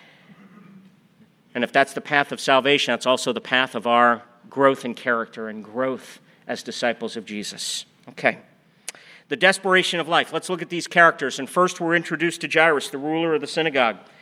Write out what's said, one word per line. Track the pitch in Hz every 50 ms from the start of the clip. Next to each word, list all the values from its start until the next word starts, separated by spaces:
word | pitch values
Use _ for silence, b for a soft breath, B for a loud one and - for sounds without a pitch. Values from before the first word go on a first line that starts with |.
| B B B B B B B B B B B B B B B B - _ _ _ _ _ _ _ _ _ _ _ _ _ -
And | 123 120
if | 113
that's | - 143 139 - -
the | 143
path | - - 147 143 139 -
of | 135 113
salvation, | - - 135 131 120 139 147 139 - -
that's | 120 110 - 123
also | 131 123 - 135 117
the | 113
path | - - 131 127 131 127 -
of | 117 101 120
our | 120 120 120 120 120 113 - - _ _ _ -
growth | - 135 139 135 135 127 -
in | 123 113
character | - - 131 120 117 113 107 - 117 113 110
and | 107 110 101
growth | 101 107 120 131 131 131 110 - - - - _ b b b b
as | b 120 117
disciples | - 127 110 - 127 120 113 - 120 107 - 117
of | 101
Jesus. | - 107 104 98 - - - - - - - - _ _ _ _ -
Okay. | - - - 127 - - - _ _ _ _ _ B B B B B B B B B B B B
The | -
desperation | - 180 190 190 - - 196 185 185 175 - - 170
of | 156 151
life. | 170 156 131 -
Let's | - 160 - -
look | 185 165
at | 170 -
these | 175 170 - -
characters. | - 175 170 165 156 - - - - -
And | 269 -
first, | - 185 180 175 - -
we're | 175 165 170
introduced | 170 160 - 180 143 160 170 160 -
to | - 160
Jairus, | 165 160 160 165 156 135 - -
the | - 139
ruler | 139 151 156 165 165 165 156
of | 147
the | 143 135
synagogue. | - 165 160 160 139 139 123 113 104 92 - - b b